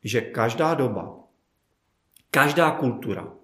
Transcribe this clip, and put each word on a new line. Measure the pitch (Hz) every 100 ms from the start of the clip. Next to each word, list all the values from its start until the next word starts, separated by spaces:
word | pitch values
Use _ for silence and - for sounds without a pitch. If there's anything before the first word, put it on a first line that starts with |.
že | - 113
každá | 110 - 113 117 160
doba, | 160 127 98 - - - _ _ _ _ _ _ _ _ _ _
každá | 135 147 147 160
kultura | - 131 110 - 95 82 -